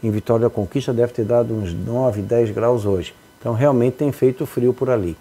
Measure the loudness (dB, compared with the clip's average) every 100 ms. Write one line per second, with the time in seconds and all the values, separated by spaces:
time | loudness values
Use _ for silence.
0 | 0 -2 0 2 2 0 -4 -4 -4 0
1 | 0 0 0 2 0 -2 -4 -6 -4 0
2 | 0 -2 0 0 0 0 0 0 0 -2
3 | -4 -12 -20 _ -6 0 2 4 2 0
4 | -4 2 0 0 -6 0 0 0 0 0
5 | -2 -6